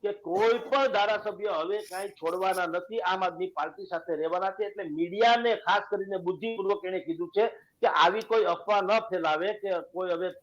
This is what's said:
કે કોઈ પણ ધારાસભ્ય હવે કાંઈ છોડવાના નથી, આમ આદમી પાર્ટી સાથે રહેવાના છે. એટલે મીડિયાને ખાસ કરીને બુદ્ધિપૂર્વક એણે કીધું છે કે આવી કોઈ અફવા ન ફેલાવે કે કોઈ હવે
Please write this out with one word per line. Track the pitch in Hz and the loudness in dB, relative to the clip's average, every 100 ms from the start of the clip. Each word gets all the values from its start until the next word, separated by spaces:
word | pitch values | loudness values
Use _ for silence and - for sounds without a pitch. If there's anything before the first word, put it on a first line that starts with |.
કે | - | -4
કોઈ | 202 - 180 226 233 | -6 -4 2 4 2
પણ | - 269 269 | 2 2 4
ધારાસભ્ય | 202 208 214 208 185 208 | 4 2 0 -2 -4 -2
હવે | 165 165 208 | -2 -2 -4
કાંઈ | 208 185 202 | -4 -8 -8
છોડવાના | - 160 180 190 185 175 | -4 -4 0 0 0 0
નથી, | 175 180 - | -2 -4 -4
આમ | 180 190 | -2 0
આદમી | 185 165 185 | 0 -2 -6
પાર્ટી | - 156 180 190 | -4 -6 -8 -6
સાથે | 170 170 151 | -6 -4 -4
રહેવાના | 160 180 190 | 0 0 -2
છે. | 190 | -4
એટલે | 208 208 | -6 -6
મીડિયાને | 170 151 170 196 233 233 233 214 | -8 -4 -4 4 4 6 4 0
ખાસ | - 202 196 | 2 0 0
કરીને | 202 190 190 | -4 -2 -4
બુદ્ધિપૂર્વક | 175 180 220 226 196 196 185 | -4 -4 -4 -4 -2 -2 -2
એણે | 185 | -6
કીધું | 160 165 170 202 | -4 -6 -2 0
છે | 226 - _ _ | 0 0 _ _
કે | 226 | 2
આવી | 156 170 202 | 6 4 4
કોઈ | 214 226 | 0 2
અફવા | 180 170 - 208 | 2 0 2 2
ન | 190 220 | 4 0
ફેલાવે | 220 185 165 156 190 | 0 -2 0 0 0
કે | 208 196 180 - | -4 -4 -4 -4
કોઈ | 175 185 | -6 -4
હવે | 165 180 180 | -2 -2 -6